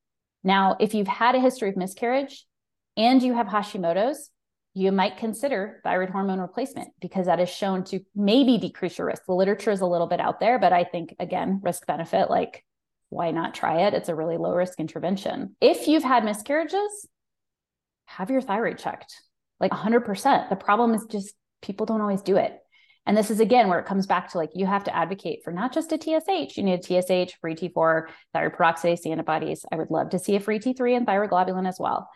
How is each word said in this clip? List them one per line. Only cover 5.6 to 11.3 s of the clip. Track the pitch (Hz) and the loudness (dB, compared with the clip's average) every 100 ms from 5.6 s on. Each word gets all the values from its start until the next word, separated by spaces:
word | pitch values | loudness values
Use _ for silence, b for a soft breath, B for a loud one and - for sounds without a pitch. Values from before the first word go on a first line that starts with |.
| 208 - | -4 -6
thyroid | 170 180 185 | -2 -2 -2
hormone | 196 196 190 | -2 -2 -2
replacement | 180 - 269 - - - | -4 -6 -8 -8 -16 -14
because | 180 190 180 | -6 -2 0
that | 170 | 2
is | 175 | 0
shown | - 196 190 | -2 -2 -2
to | 180 190 - | -4 -8 -8
maybe | 202 202 254 262 220 | 0 4 6 6 4
decrease | 165 - 170 - | 2 -6 -6 -4
your | 170 | -6
risk. | - - | -4 -2
The | |
literature | 185 190 208 220 | 2 2 2 0
is | 196 | 0
a | 180 | 0
little | 175 170 | 0 0
bit | 175 | 0
out | - - | -2 0
there, | 208 247 | 2 4
but | 233 | 4
I | 180 | 4
think, | 175 175 160 - | 2 -4 -10 -10
again, | 175 | -6